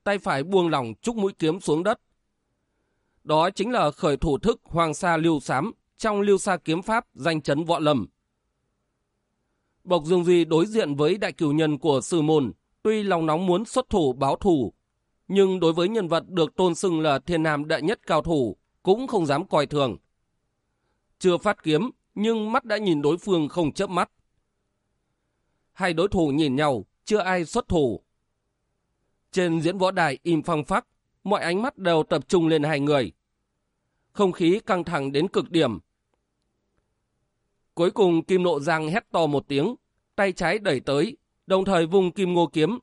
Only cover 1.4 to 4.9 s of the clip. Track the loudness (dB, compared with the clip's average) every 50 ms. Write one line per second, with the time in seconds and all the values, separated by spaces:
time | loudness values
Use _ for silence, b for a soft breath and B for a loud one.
1.4 | -2 -2 -2 -2 -2 -2 -2 0 0 -2 -4 -4 _ _ _ _ _ _ _ _
2.4 | _ _ _ _ _ _ _ _ _ _ _ _ _ _ _ _ _ 0 0 2
3.4 | 2 0 0 -4 -4 -2 0 0 0 0 0 -2 0 0 0 0 0 -2 -2 0
4.4 | 0 -2 -2 -2 _ -6 -2 -2 0 -2